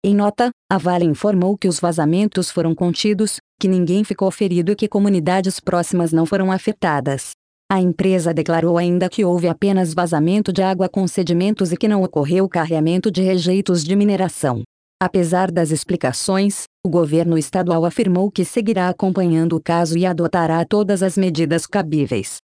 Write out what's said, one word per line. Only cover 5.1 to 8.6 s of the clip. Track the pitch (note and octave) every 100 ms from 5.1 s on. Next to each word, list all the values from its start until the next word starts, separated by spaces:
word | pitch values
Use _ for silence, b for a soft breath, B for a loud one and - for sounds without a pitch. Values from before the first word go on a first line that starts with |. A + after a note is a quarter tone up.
| F#3+ D#3+ F#3+ F#3+ -
próximas | - F3 E3+ F3+ E3+
não | D#3+ E3
foram | G3+ F#3+
afetadas. | F#3 - - F3+ C#3+ C3+ C#3 - - _ _ _
A | F#3+
empresa | F3+ E3 F#3+ F#3 E3
declarou | D#3+ D#3 E3